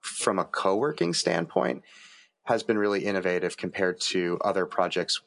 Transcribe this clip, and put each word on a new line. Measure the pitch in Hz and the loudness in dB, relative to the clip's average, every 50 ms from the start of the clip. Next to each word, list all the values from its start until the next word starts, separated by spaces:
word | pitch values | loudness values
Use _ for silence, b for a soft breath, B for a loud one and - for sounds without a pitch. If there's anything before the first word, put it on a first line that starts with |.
from | - - - - - - 104 95 | -10 -10 -8 -2 0 0 0 0
a | 85 | -2
co-working | - - - - 98 95 104 123 147 151 - - 85 87 | -2 -2 0 2 2 2 2 0 -2 0 0 0 0 0
standpoint | - - - 85 - 85 - - - - - - - B B B B B B B B B B B B _ | 0 0 0 0 0 -2 0 0 0 2 2 0 -4 B B B B B B B B B B B B _
has | - 120 113 110 | 0 0 0 2
been | - 113 107 | 0 0 2
really | 104 101 101 98 - | 4 2 2 2 0
innovative | 101 101 95 90 92 90 90 90 87 - - | 0 -2 0 0 2 0 2 0 -2 -4 -4
compared | - 92 - - 95 92 90 - | -6 -6 -2 0 0 0 0 0
to | - - - 92 90 87 87 90 - | -4 -2 0 0 0 0 0 0 0
other | 101 95 95 90 | 0 2 2 0
projects | 87 - - 92 87 - 90 85 - - - _ | 0 0 0 0 0 2 -2 -2 -2 -2 -4 _